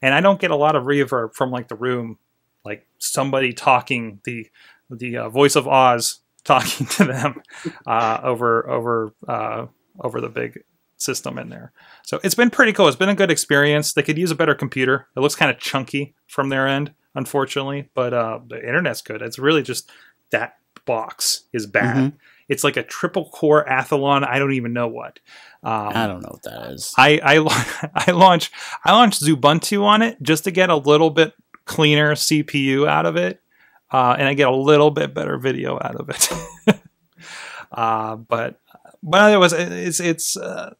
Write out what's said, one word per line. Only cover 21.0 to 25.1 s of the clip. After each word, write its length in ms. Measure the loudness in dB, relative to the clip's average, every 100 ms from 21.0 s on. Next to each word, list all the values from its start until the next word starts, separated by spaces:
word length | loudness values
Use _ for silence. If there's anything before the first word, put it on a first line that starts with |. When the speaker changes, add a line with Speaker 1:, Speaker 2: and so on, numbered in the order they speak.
| -4 -6 -6 -6 -6 -10
Speaker 1:
is 120 | -4
bad. 300 | -2 0 0
Speaker 2:
Mm-hmm. 200 | 0 -4 _ _ -6
Speaker 1:
It's 160 | -2
like 140 | -2 -2
a 60 |
triple 480 | -6 -6 -6 -4 -8
core 340 | -4 2 4 4
Athlon. 580 | -2 0 0 2 0
I 160 | 0 0
don't 140 | 0
even 220 | -2 -4 -4
know 120 | -4
what. 320 | -6 -14